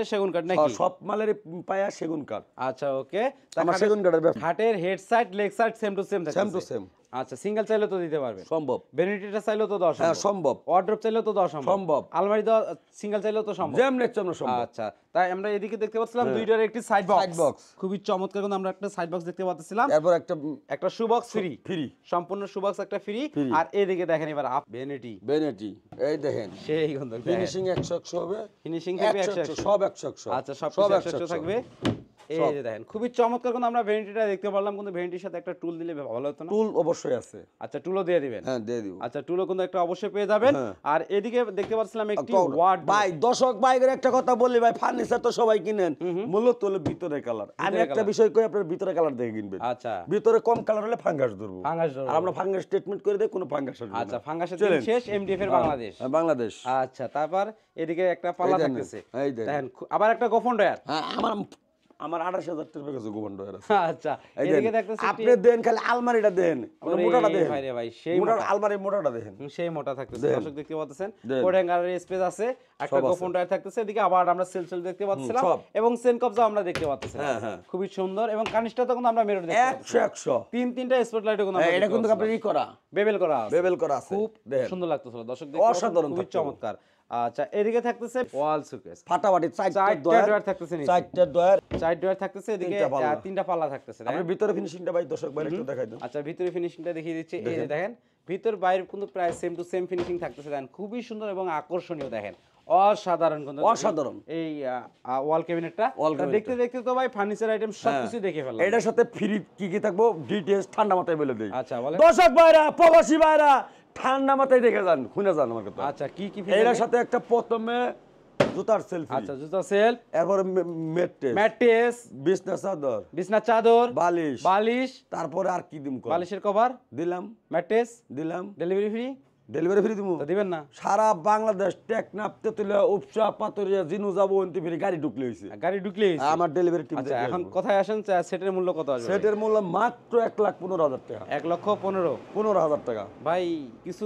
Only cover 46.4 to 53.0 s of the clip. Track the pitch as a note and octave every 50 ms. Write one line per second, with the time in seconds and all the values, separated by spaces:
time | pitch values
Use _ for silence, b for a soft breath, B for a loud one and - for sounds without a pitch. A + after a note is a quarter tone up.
46.4 | A#3 B3 A#3 A#3+ G3+ G3 G3 F#3 D3 D3 E3 - F3+ E3+ D3 C#3 A#2 A#2+ A#2 G#2+
47.4 | G2+ - _ - F3+ G3 F3+ F3+ E3+ C#3 C#3 - G#3+ G3+ G#3+ - A3 G#3 D#3+ A3
48.4 | A3+ G#3 D3 G#3 F#3+ D#3 F3 - F#3+ F#3 F3 E3 E3 D3+ C3+ A#2 B2 A#2 G#2+ A2
49.4 | G2+ G2+ F#2+ F2+ A2+ B2 B2 - - A#2+ G#2+ F2+ E2+ - F3+ G#3 G#3 A3+ A3 A3
50.4 | - A3+ A#3 A#3 G#3+ - A3 G#3+ G3+ A3 A#3 - - F#3+ E3+ C#3 C3+ A#2+ G#2 F#2
51.4 | G#2+ G2+ F#2 F#2 F#2 C#3+ E3 E3 E3 D#3 C3 C3+ C3+ C3 C#3 D#3+ F3+ F#3 D3+ D#3
52.4 | F#3 F#3+ G3 F#3 D3+ _ G3 F#3+ - F3 G3+ F3